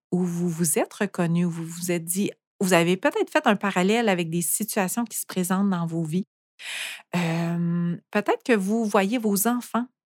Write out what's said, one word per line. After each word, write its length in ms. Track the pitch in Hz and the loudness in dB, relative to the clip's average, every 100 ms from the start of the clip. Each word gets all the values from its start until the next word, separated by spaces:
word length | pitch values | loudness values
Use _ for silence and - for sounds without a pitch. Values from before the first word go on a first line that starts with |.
| _ | _
où 120 | 180 | -2
vous 240 | 180 170 175 | 0 0 -2
vous 320 | 160 175 - | 0 0 0
êtes 140 | 370 | -2
reconnu, 500 | - 202 - 170 170 | -2 -4 0 0 2
où 60 | 180 | 0
vous 160 | 165 165 | -2 -8
vous 260 | 170 175 | -8 -4
êtes 140 | 175 165 | -2 -2
dit, 260 | 185 202 - _ _ | -2 -2 -4 _ _
vous 100 | 185 | 4
avez 240 | 175 170 185 | 4 4 4
peut-être 340 | 285 427 392 | 2 0 0
fait 160 | 311 294 | 2 2
un 100 | 202 | 2
parallèle 500 | 202 185 185 226 226 | 2 0 2 2 2
avec 220 | 180 170 | 0 0
des 120 | 170 | -2
situations 600 | 170 - 214 220 185 233 | -2 -2 -2 -2 -2 -2
qui 140 | 233 - | -4 -6
se 80 | - | -6
présentent 440 | - 180 190 202 | -4 0 2 2
dans 160 | 180 165 | 0 -2
vos 180 | 165 | -2
vies. 240 | 156 165 - _ _ _ - - - - - 180 | -2 -2 -4 _ _ _ -12 -10 -10 -12 -6 -2
Euh, 800 | 170 165 170 170 170 170 175 175 - | 0 0 -2 0 0 0 -2 -4 -2
peut-être 320 | 208 202 466 | -2 0 -2
que 100 | - | 2
vous 300 | 220 190 226 | 2 2 0
voyez 340 | 220 208 196 247 | 2 2 2 0
vos 300 | 220 202 233 | 0 2 0
enfants 400 | 247 - 226 247 _ | -2 -2 -4 -4 _